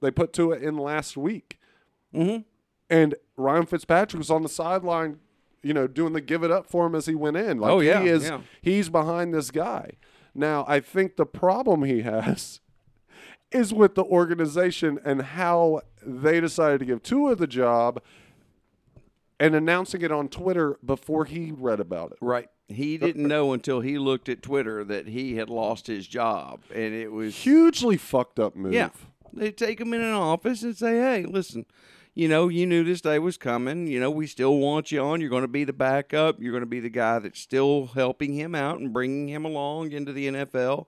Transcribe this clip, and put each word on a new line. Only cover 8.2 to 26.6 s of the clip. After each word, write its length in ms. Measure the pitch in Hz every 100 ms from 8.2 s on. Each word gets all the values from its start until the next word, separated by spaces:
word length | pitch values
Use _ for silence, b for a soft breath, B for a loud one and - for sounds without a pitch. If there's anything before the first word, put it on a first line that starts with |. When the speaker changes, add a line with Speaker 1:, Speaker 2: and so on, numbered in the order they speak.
Speaker 2:
yeah. 160 | 147 147 B B
Speaker 1:
he's 280 | 170 196 170
behind 420 | 165 156 170 175
this 180 | 160 123
guy. 420 | 143 190 220 - - b b b
Now, 300 | 135 147 151 139
I 120 | 143
think 360 | - 185 190 -
the 100 | 147
problem 560 | - 185 208 262 165
he 180 | 139 120
has 580 | 117 110 107 - - - _ _ _ _ _
<laughs> 440 | - - - _
is 200 | 254 214
with 220 | 214 196
the 100 | 196
organization 920 | 190 180 170 170 156 156 180 - 160 143
and 180 | 147 139
how 580 | 135 160 175 170 165 151 - _
they 360 | 113 127 147 165
decided 400 | 165 - 156 139
to 40 | 127
give 160 | 120
Tua 320 | - 262 285
the 120 | 214 160
job 540 | 123 123 117 120 127 b b b b b _ _ _ _ - _ _ _ _
and 160 | 151
announcing 480 | 156 160 175 190 190
it 100 | 170
on 160 | 151 139
Twitter 500 | - 180 180 151 139
before 400 | 120 131 - 156
he 260 | 147 160 160
read 280 | 147 127 107
about 320 | 87 87 82
it. 60 | -
Speaker 2:
Right. 280 | 120 123 120 _ _
He 300 | 104 147 160
didn't 280 | 170 147 147
know 260 | 151 139
until 280 | 127 143 131
he 180 | 123 143
looked 300 | 135 131 -
at 140 | 120
Twitter 420 | 123 139 110 107
that 240 | 101 101 80
he 260 | 117 131 113
had 140 | 110
lost 380 | 117 110 113 -
his 180 | 104 92
job, 540 | 120 113 98 65 62